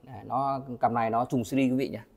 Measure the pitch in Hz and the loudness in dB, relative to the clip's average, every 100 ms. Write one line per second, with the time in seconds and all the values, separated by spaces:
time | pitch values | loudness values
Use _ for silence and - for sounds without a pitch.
0 | - 117 107 120 139 135 131 120 117 117 | -16 -16 -4 -2 0 -4 -6 0 0 2
1 | 113 113 127 131 113 135 131 131 139 113 | 2 2 2 0 0 2 4 2 0 -6
2 | - | -12